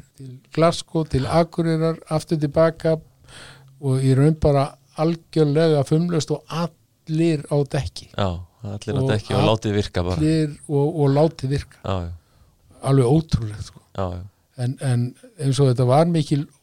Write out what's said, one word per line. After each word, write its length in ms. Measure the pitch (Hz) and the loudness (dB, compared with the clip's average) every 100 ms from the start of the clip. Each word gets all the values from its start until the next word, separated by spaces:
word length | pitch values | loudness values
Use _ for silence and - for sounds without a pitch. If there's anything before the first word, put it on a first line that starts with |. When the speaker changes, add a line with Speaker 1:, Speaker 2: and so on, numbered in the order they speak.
| - | -16
Speaker 1:
til 200 | - 131 127 _ | -20 -20 -20 _
Glasgow, 540 | 151 165 160 - 165 | 0 2 0 -4 -4
til 200 | 156 135 | -2 -2
Akureyrar, 720 | 131 160 165 - 165 160 160 160 - | 0 0 0 -2 -2 0 -2 -4 -6
aftur 300 | 156 - 160 | -6 -2 -2
til 160 | 147 | 0
baka 460 | 160 165 160 165 160 - _ - - - - - - | 2 2 2 -2 -2 -6 _ -20 -20 -20 -20 -20 -6
og 260 | 139 131 | -2 2
í 80 | 135 | 2
raun 220 | 131 151 156 | 4 4 4
bara 320 | 156 139 143 - _ | 2 2 0 -6 _
algjörlega 880 | - 160 165 _ 160 151 147 165 143 | -4 -2 -2 _ 0 2 4 2 2
fumlaust 460 | 131 156 175 165 - | 2 0 0 -2 -2
og 140 | 147 - | -6 -6
allir 920 | 160 170 - _ _ - 160 165 147 | -6 -6 -8 _ _ -6 0 0 0
á 120 | - 143 | -2 -2
dekki. 480 | 143 139 - - - | 0 -4 -6 -10 -10
Speaker 2:
Já, 180 | - 95 87 90 _ | -4 -2 -4 -10 _
allir 340 | 104 104 107 | -12 -8 -4
á 80 | 131 | -2
Speaker 1:
Og 60 | 135 | 0
Speaker 2:
dekki 240 | 104 - | -2 -2
og 100 | 101 | 0
látið 280 | 107 110 110 | 2 2 0
virka 280 | 101 - 92 | -2 -2 -2
bara. 140 | 87 85 | -2 0
Speaker 1:
allir 420 | 151 160 151 147 | 0 0 -2 -6
og, 360 | - 143 147 165 | -4 -2 0 0
og 80 | 139 | 2
látið 380 | 143 160 - 135 | 2 2 0 -6
virka. 300 | 139 - - | -6 -8 -10
Speaker 2:
Já, 180 | - 95 | -6 -6
já. 120 | 85 87 _ _ _ _ _ - | -6 -12 _ _ _ _ _ -8
Speaker 1:
Alveg 240 | 131 135 120 | 0 2 4
ótrúlegt, 580 | 156 - - 107 104 | 2 2 -4 -4 -10
sko. 160 | - - - | -14 -18 -14
Speaker 2:
Já, 160 | - 92 | -6 -6
já. 120 | 90 98 _ _ - | -6 -14 _ _ -6
Speaker 1:
En, 160 | 123 135 | -6 -4
en 240 | 135 120 123 - - - | -2 -2 -2 -8 -20 -4
eins 220 | 139 131 | -2 2
og 120 | 135 | 2
þetta 160 | 120 123 | 4 4
var 180 | 143 175 | 4 4
mikil 360 | 165 - 143 160 _ | 0 0 -2 -4 _